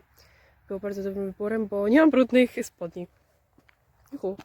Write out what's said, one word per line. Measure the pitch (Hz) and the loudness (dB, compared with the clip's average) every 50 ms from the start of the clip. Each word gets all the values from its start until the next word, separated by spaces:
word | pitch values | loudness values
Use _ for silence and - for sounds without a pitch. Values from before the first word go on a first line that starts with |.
| - _ _ _ _ _ _ _ _ _ _ _ _ | -14 _ _ _ _ _ _ _ _ _ _ _ _
było | - 196 190 | -12 -10 -8
bardzo | 208 202 202 202 190 | -8 -8 -8 -6 -6
dobrym | 196 190 202 196 | -6 -6 -6 -6
wyborem, | 190 185 - 208 208 220 226 214 | -8 -8 -6 -6 -4 -4 -4 -4
bo | 196 208 202 202 | -4 -4 -2 2
nie | 214 240 311 | 4 4 6
mam | 320 311 | 6 6
brudnych | 247 254 254 - 247 254 247 233 - 240 220 | 4 4 2 4 4 4 2 2 0 -6 -10
spodni. | - - - 175 170 - 180 175 - _ _ _ _ _ _ _ _ _ _ _ _ _ _ _ _ _ _ _ _ 277 | -10 -12 -14 -14 -12 -12 -14 -14 -14 _ _ _ _ _ _ _ _ _ _ _ _ _ _ _ _ _ _ _ _ -12
Juhu. | - - 190 196 - | -8 -8 -8 -8 -10